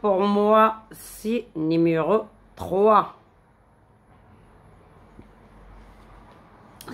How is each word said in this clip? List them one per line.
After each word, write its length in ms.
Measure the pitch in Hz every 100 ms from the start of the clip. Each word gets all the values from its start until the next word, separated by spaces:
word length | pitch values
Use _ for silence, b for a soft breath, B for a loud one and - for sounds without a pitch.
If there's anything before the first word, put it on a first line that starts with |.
pour 200 | 214 190
moi, 560 | 202 202 208 220 220 220 -
c'est 560 | - - - 214 233 -
numéro 680 | 160 156 165 170 160 156 214 214 _ _ -
trois. 580 | 165 185 214 208 - - _ _ _ _ _ _ _ _ _ - - - - - - - - - - - - - - - - - - - - - - - - - - - -